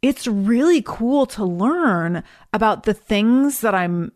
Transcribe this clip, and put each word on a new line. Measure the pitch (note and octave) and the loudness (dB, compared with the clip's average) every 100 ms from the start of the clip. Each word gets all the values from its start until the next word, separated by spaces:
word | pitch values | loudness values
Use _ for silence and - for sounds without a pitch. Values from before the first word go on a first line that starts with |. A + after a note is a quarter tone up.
it's | C4 C4 B3+ | 0 -2 -4
really | G3+ G3 A#3 D#4 E4 | -2 0 2 4 2
cool | G#3 - A#3 C#4 C4 | 0 -4 0 0 0
to | - | -2
learn | G3 F3 A3 F4 D#4 F3 E3 E3+ - _ _ | -4 0 0 2 0 0 -2 -6 -8 _ _
about | G#3+ A3 G3+ | 0 0 0
the | - | -2
things | G#3 _ G#3 G#3+ B3+ C#4 C4+ | -4 _ 0 2 4 2 0
that | A3+ F#3+ | -2 0
I'm | F3 F3 E3+ | -2 -4 -6